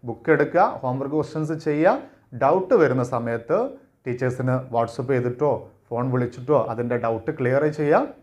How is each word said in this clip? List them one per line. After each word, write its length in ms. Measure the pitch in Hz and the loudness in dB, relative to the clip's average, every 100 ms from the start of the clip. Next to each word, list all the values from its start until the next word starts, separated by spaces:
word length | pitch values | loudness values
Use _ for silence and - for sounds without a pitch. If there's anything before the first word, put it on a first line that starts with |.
| 123 | -10
ബുക്ക് 220 | 120 - | -8 2
എടുക്കുക, 300 | 151 156 170 220 - | 2 4 4 2 0
ഹോംവർക്ക് 340 | 127 131 135 151 | -4 -4 -2 -2
ക്വസ്റ്റ്യൻസ് 360 | 143 156 151 156 | -2 -4 -4 -4
ചെയ്യുക. 280 | 151 147 170 254 - _ _ 123 | -2 2 4 2 -4 _ _ 0
ഡൗട്ട് 320 | 135 185 185 240 | 2 2 4 4
വരുന്ന 220 | 147 127 123 | 4 2 0
സമയത്ത് 440 | 123 117 117 - 180 269 - _ _ | -2 -2 -6 -2 -2 -2 -8 _ _
ടീച്ചേഴ്സിന് 500 | - 123 127 127 127 127 127 | -8 -2 -2 -2 -2 -2 -2
WhatsApp 340 | 117 117 - 123 | -2 -2 -4 -2
ചെയ്തിട്ടോ 380 | 131 123 123 147 110 - _ _ | 0 0 -2 -2 -2 -6 _ _
ഫോൺ 160 | 117 127 | -4 -2
വിളിച്ചിട്ടോ 440 | 127 120 131 127 147 113 | 0 -2 -6 0 2 2
അതിൻ്റെ 260 | 117 120 120 | -4 -2 -2
ഡൗട്ട് 280 | 117 113 - 151 | -2 -2 -4 -2
ക്ലിയർ 260 | 127 135 151 151 | 0 2 0 0
ചെയ്യുക. 240 | 147 175 294 - | 2 2 2 -10